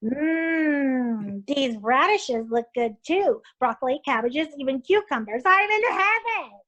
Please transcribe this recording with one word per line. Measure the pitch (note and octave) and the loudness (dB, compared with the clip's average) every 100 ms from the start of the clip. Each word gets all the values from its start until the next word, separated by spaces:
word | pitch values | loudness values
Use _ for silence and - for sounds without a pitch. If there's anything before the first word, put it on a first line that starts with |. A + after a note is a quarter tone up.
Mmm, | G#3+ C4+ D#4 D#4+ E4 E4 D#4 C#4+ C#4 B3+ A#3+ A3+ G3+ G3+ G3 | -4 -2 0 2 0 2 2 2 2 0 0 -2 -4 -8 -4
these | C#4+ C4+ A3 | 0 0 -2
radishes | G#3 B3+ E4 G#4 - A#3+ A3+ | 0 2 4 2 0 -4 -2
look | A3+ A#3 - | -2 -2 -2
good | A#3 G#3+ | -4 -4
too. | - E4+ G4 A#3 - _ | -2 0 2 0 -4 _
Broccoli, | B3+ A3+ B3+ C4 - | -2 -2 -2 -4 -2
cabbages, | A#3+ A3+ C4 D#4 D4 | -2 0 -2 -4 -4
even | C4+ C4+ | -4 -4
cucumbers. | - G4+ G#4 C4 G#3+ A3 B3+ | 0 0 0 -4 -4 -2 4
I'm | F#4+ G4+ | 4 4
in | G#4+ | 2
heaven. | A#4 F#4+ G4 A4 A4 A4 C#4 G3+ | 0 0 0 0 -2 -6 -8 -16